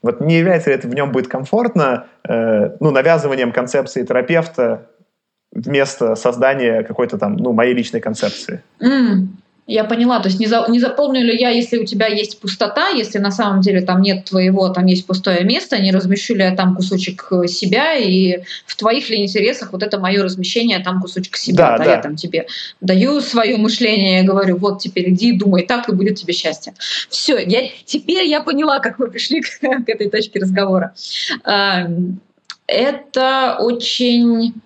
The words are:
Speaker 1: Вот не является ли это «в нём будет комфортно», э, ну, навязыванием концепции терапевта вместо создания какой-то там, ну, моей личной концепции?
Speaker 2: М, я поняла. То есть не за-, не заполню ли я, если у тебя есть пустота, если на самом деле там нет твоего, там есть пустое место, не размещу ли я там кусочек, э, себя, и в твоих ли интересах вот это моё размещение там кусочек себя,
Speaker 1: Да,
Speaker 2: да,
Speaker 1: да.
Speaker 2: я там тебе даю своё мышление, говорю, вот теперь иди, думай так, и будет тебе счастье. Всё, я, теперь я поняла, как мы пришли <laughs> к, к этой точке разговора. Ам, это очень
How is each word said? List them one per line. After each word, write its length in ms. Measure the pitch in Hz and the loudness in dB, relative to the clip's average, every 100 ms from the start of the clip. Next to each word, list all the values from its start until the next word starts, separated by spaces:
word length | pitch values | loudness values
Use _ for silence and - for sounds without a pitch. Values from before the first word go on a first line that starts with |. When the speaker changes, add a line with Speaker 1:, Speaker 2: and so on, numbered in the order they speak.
Speaker 1:
Вот 180 | 120 117 | -2 -2
не 180 | 147 165 | 2 2
является 320 | 170 170 151 | 4 2 2
ли 60 | 131 | 0
это 120 | 127 | -2
«в 60 | |
нём 180 | 131 139 | -4 -2
будет 160 | 127 127 | -2 -2
комфортно», 760 | 131 135 214 240 185 139 123 - _ - | -6 -2 0 0 2 2 0 -6 _ -4
э, 420 | 117 113 107 104 - | -2 2 2 0 0
ну, 100 | 151 | 2
навязыванием 600 | 135 143 165 143 135 120 | 4 4 4 2 0 0
концепции 520 | 117 123 143 131 135 | -2 -2 -2 -2 -4
терапевта 840 | 123 127 123 165 165 - 120 110 - _ _ _ _ _ _ | -2 0 2 0 0 -2 -2 -2 -8 _ _ _ _ _ _
вместо 640 | - 117 139 135 - 117 | -10 -2 0 0 0 -2
создания 680 | 110 123 120 131 139 120 113 | 2 0 2 2 2 0 0
какой-то 340 | 110 117 120 104 | -2 -2 -2 -2
там, 180 | 104 107 | -2 -2
ну, 160 | 123 | 0
моей 220 | 113 123 | 2 2
личной 260 | 123 110 117 | 2 -2 -4
концепции? 600 | 110 110 104 - - - _ _ | -6 -4 -4 -4 -10 -12 _ _
Speaker 2:
М, 560 | 240 277 233 190 190 - _ _ - | 0 2 2 2 0 -6 _ _ -4
я 140 | 214 | -2
поняла. 340 | 214 233 240 240 | -2 0 2 2
То 80 | 190 | 0
есть 120 | 190 | 0
не 60 | 220 | 2
за-, 180 | 233 226 | 0 2
не 100 | 240 | 2
заполню 400 | 247 - 285 262 | 2 0 0 2
ли 140 | 233 233 | 2 2
я, 140 | 247 | 2
если 260 | 233 233 233 | 2 0 -2
у 60 | |
тебя 220 | 190 202 220 | -2 0 0
есть 340 | 208 208 - | 0 -4 -6
пустота, 480 | 202 - 208 285 370 | -10 -2 -2 0 0
если 300 | 311 214 208 | 0 -2 -2
на 120 | 202 | -2
самом 300 | 196 208 196 | 0 0 2
деле 220 | 190 185 | 4 2
там 180 | 185 185 | 2 2
нет 240 | 196 190 | 2 0
твоего, 440 | - 190 185 190 185 | 0 2 2 4 2
там 160 | 185 185 | 2 2
есть 200 | 180 - | 2 0
пустое 380 | 185 196 180 | -2 0 0
место, 340 | 185 269 370 233 | 2 0 -2 0
не 140 | 190 | 2
размещу 420 | 190 185 196 - | 2 2 -2 0
ли 60 | 214 | 0
я 120 | 185 185 | 2 2
там 180 | 185 | 0
кусочек, 540 | 180 185 185 185 180 - | 2 0 -2 -4 -8 -2
э, 140 | 185 175 | 0 0
себя, 460 | - 190 214 302 | -2 0 0 2
и 480 | 302 208 185 185 180 180 - - | 0 2 2 2 0 -6 -18 -14
в 100 | - | -4
твоих 340 | 214 247 240 | 0 0 -2
ли 80 | 220 | -2
интересах 500 | 202 208 208 262 190 | -2 0 0 -2 -8
вот 100 | 185 | -6
это 160 | 208 202 | -4 -2
моё 240 | 190 202 | 0 0
размещение 560 | 190 185 180 - 233 190 | 0 -2 -4 0 0 0
там 220 | 185 185 | -2 -4
кусочек 340 | 185 185 180 - | -4 -8 -8 -8
себя, 360 | - 180 160 | -2 4 4
Speaker 1:
Да, 60 | 113 | 4
Speaker 2:
да, 60 | |
Speaker 1:
да. 60 | 151 | 4
Speaker 2:
я 80 | 117 | 2
там 140 | 147 156 | 0 -8
тебе 300 | 180 165 - - - - | -6 -6 -6 -12 -16 -8
даю 400 | 185 185 247 294 | 2 4 4 2
своё 380 | 254 233 220 240 | 0 0 0 2
мышление, 640 | 220 220 233 214 190 185 | 0 2 2 2 4 4
говорю, 340 | 185 190 190 175 | 4 4 2 2
вот 220 | 202 196 | 0 -2
теперь 300 | - - 180 | -6 -2 0
иди, 220 | 185 233 | 2 2
думай 340 | 190 196 180 175 | 2 4 2 2
так, 220 | 240 240 | -2 0
и 40 | |
будет 220 | 190 196 214 | 0 0 -2
тебе 160 | - | -4
счастье. 400 | 175 160 156 - - - - - | -4 -4 -6 -12 -14 -10 -8 -8
Всё, 260 | - - 254 | -6 0 0
я, 300 | 185 226 254 - | 2 0 0 -10
теперь 420 | - - - 370 359 | -8 -6 -2 0 2
я 140 | 294 | 0
поняла, 360 | 302 277 311 277 | 0 0 0 0
как 180 | 254 247 | -2 -4
мы 120 | 247 | -6
пришли 320 | 208 - 302 | -4 -4 -4
<laughs> 0 | |
к, 180 | - - | -4 -6
к 280 | 277 262 240 | -4 -2 -2
этой 200 | 220 202 | -4 -2
точке 320 | 214 214 202 | -2 -4 -4
разговора. 540 | 190 185 196 185 - - - - - 254 | -2 0 0 0 -2 -10 -12 -8 -6 -6
Ам, 720 | - 202 196 185 170 170 180 185 _ _ _ - - | -2 0 0 0 -2 -4 -4 -6 _ _ _ -18 -4
это 920 | - 254 285 - - 262 269 254 - | 0 0 -2 -6 -2 0 2 0 0
очень 920 | 226 240 - - 247 240 240 226 233 226 | -2 -2 -4 -2 2 4 4 2 -2 -4